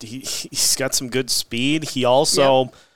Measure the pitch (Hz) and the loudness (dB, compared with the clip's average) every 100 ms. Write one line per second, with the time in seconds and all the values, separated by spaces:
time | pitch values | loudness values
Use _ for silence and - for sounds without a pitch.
0 | 113 127 139 - - - - - 131 - | -14 -12 -10 -10 -8 -2 0 0 -2 -2
1 | 127 127 127 - - 117 131 156 147 135 | -2 -4 -2 -4 -4 -2 0 -2 -2 -2
2 | 123 131 156 - 139 131 127 - _ | 2 4 4 4 4 4 2 -6 _